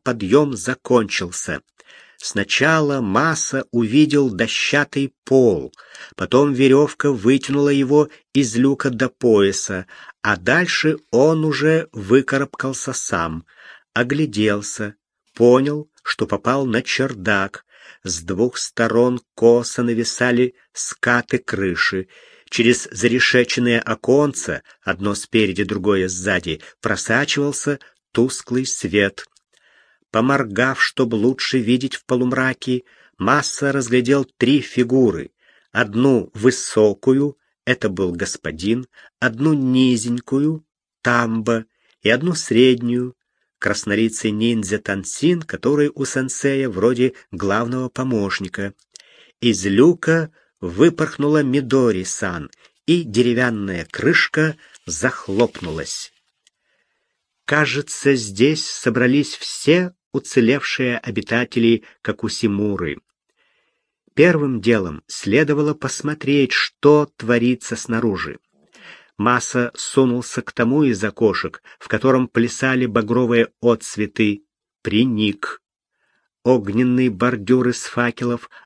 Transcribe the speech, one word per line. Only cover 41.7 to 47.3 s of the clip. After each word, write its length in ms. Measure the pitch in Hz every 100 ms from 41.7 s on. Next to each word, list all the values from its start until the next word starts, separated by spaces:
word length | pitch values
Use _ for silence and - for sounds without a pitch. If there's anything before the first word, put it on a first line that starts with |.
| _ _ _
и 80 | 104
одну 240 | 120 170
среднюю, 840 | 160 - 117 127 123 120 123 123 - _ _ _ _
краснолицый 720 | 101 101 - 101 113 110 110
ниндзя 480 | 104 117 117 92 104
Тансин, 640 | - 98 95 - 156 170
который 480 | 156 185 123 147 147
у 120 | 143
сенсея 640 | 135 135 131 - 139 135 131
вроде 460 | 92 110 123 127 - _